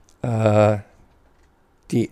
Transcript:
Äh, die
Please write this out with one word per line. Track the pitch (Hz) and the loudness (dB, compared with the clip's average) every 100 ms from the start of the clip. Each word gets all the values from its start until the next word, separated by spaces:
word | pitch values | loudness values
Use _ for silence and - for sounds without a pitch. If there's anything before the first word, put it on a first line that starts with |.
| _ _ | _ _
Äh, | 127 110 110 104 104 104 - _ _ _ _ _ _ _ _ _ - | -6 -2 2 2 2 0 -8 _ _ _ _ _ _ _ _ _ -6
die | 120 - | -4 -4